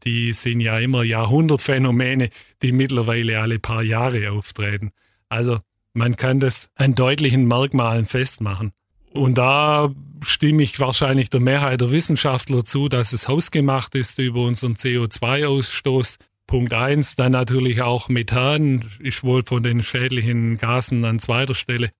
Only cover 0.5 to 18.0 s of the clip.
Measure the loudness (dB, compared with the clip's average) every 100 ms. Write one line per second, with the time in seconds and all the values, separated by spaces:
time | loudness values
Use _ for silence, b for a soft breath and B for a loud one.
0.5 | 0 0 0 0 0 0 0 2 2 4
1.5 | 2 2 2 2 2 0 0 -2 B B
2.5 | B 0 2 2 0 0 0 -2 -2 -2
3.5 | -4 -4 -4 -2 0 0 -2 -4 -6 -8
4.5 | -6 -6 -4 -8 -12 _ _ _ -4 -2
5.5 | -2 -6 _ _ -2 -2 0 0 2 2
6.5 | 0 -6 0 2 4 2 2 2 4 4
7.5 | 2 2 0 0 0 0 -2 -2 -2 -6
8.5 | -6 -8 -10 _ _ _ 0 2 4 4
9.5 | 4 2 2 0 -4 -14 -12 -6 0 2
10.5 | 4 2 0 -2 0 0 0 0 2 2
11.5 | 2 0 0 2 2 2 0 0 -2 -2
12.5 | -2 0 -2 0 0 0 -2 -2 0 0
13.5 | 0 0 0 -2 -4 -4 -2 -2 0 0
14.5 | 0 -2 -2 -2 0 -2 -2 -2 0 0
15.5 | 0 -2 -4 -2 0 0 -4 b _ -4
16.5 | 0 0 0 0 2 0 0 2 2 2
17.5 | 0 2 0 0 -2